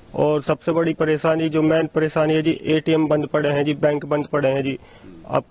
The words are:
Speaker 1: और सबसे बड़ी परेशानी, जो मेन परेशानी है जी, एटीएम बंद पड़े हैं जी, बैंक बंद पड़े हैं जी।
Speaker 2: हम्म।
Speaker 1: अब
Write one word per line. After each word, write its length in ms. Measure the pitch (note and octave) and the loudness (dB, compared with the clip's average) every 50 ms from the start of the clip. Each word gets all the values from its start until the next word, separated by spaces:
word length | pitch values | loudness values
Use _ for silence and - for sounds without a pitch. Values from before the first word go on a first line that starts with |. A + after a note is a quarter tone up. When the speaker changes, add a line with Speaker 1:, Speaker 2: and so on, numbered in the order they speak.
| - - - | -20 -10 -4
Speaker 1:
और 280 | - C#3+ D3+ D3+ D3+ C#3 | 0 0 2 2 0 0
सबसे 300 | - D#3 - - - D#3+ | -2 -4 -2 -2 -2 0
बड़ी 220 | E3 E3 E3 D#3 | 0 0 0 0
परेशानी, 540 | - D#3+ D3+ D#3 D3 - E3 D#3+ D#3+ D#3+ D#3+ | 0 0 0 0 0 2 0 0 2 0 0
जो 140 | D3+ D#3+ D#3 | 0 2 2
मेन 240 | D#3 D#3 D#3+ D#3+ D#3 - | 2 2 2 0 0 0
परेशानी 400 | D#3+ D#3+ D#3 - E3 D#3 D#3 D#3 | 0 -2 0 0 0 0 2 2
है 80 | D#3 D#3 | 2 2
जी, 80 | D#3+ | 0
एटीएम 560 | D3+ - - - D#3 D#3 D3 E3 D#3+ D#3 D#3 | 0 -2 0 0 0 0 2 0 0 2 2
बंद 200 | D3 D3+ D3+ D3 | 2 0 0 0
पड़े 220 | C#3 - D3+ D3 D3 | 0 -2 0 0 0
हैं 160 | C#3+ C#3+ D3 | 0 0 0
जी, 100 | D3+ D3 | -2 -2
बैंक 320 | C#3+ D3 D3 D3 D3 C#3+ | 0 0 0 0 0 -4
बंद 200 | C#3+ D3+ D3+ C#3+ | -4 -4 -4 -4
पड़े 240 | - - D3 C#3 C3+ | -2 -2 -2 0 0
हैं 120 | C3+ C#3 C3+ | 0 0 -2
जी। 160 | C#3 C3 - - - - - - | -4 -6 -8 -10 -16 -20 -20 -20
Speaker 2:
हम्म। 320 | G2 F2+ E2 E2 - C3 | -20 -20 -20 -10 -4 -4
Speaker 1:
अब 80 | C3+ B2 - | -4 -4 -4